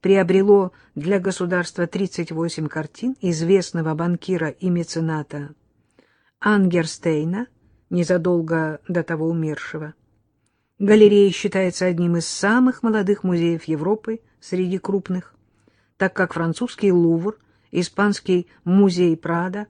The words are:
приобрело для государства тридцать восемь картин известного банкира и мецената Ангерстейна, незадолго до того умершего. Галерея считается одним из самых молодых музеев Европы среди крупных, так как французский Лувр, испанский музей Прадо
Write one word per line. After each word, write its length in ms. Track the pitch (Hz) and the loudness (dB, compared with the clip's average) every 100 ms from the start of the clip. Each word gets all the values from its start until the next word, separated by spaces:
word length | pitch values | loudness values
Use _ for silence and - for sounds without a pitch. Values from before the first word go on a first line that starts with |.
приобрело 720 | 190 196 180 190 196 202 185 _ _ - | 4 2 4 4 6 4 4 _ _ -10
для 240 | 151 196 | -2 -2
государства 680 | 185 180 180 180 175 - 175 | -2 -4 -2 -2 -4 -4 -4
тридцать 460 | 185 190 - 165 | -4 -6 -6 -8
восемь 340 | 160 165 160 156 | -4 -6 -4 -8
картин 480 | - 151 - 240 262 | -6 -10 -8 -8 -4
известного 760 | 185 160 165 190 170 170 160 | -4 -2 2 2 2 -4 -4
банкира 540 | 156 170 175 - 185 156 | -2 -2 -4 -4 -4 -4
и 200 | - 185 | -4 -2
мецената 880 | 175 165 165 160 156 147 147 143 151 _ _ _ _ _ _ _ _ | -2 -2 -4 -4 -4 -6 -12 -14 -18 _ _ _ _ _ _ _ _
Ангерстейна, 1040 | 208 208 185 175 165 - 170 151 160 190 247 _ _ _ _ | 0 2 2 2 -2 -4 -4 -2 -2 -6 -8 _ _ _ _
незадолго 920 | 180 165 180 170 175 160 165 156 151 - | -4 0 0 2 0 0 -2 -2 -6 -6
до 160 | 175 | -6
того 240 | 165 165 160 | -4 -4 -2
умершего. 680 | 170 156 147 - 160 156 - _ _ _ _ _ _ _ _ | -2 -4 -6 -10 -12 -12 -16 _ _ _ _ _ _ _ _
Галерея 500 | 196 214 208 208 202 | 4 8 8 8 4
считается 560 | 170 202 190 185 - 180 | 2 -4 0 -2 0 -2
одним 300 | 170 175 170 | 0 0 0
из 100 | 160 | -2
самых 560 | - 196 233 254 247 | -2 0 4 2 2
молодых 400 | 226 214 196 202 | -2 0 0 0
музеев 420 | 185 175 170 165 | 0 0 0 -2
Европы 560 | - 156 165 214 220 226 _ _ | -4 -4 -2 -4 -4 -10 _ _
среди 380 | - 185 185 190 | -8 -4 -2 -4
крупных, 580 | - 196 - 185 - _ _ _ _ _ _ _ | -4 -6 -4 -8 -8 _ _ _ _ _ _ _
так 160 | 190 | -4
как 180 | - 180 | -2 -4
французский 580 | - 165 160 247 - 202 | -2 -4 -4 -6 -2 2
Лувр, 480 | 175 170 165 185 214 _ _ _ | 4 4 2 -2 -8 _ _ _
испанский 800 | - 175 - 202 202 - 180 175 _ | -6 -6 -2 -2 -2 0 -2 -2 _
музей 520 | - 190 196 175 180 160 | 0 4 4 4 0 0
Прадо 520 | 165 170 180 196 208 | -2 -4 -4 -8 -12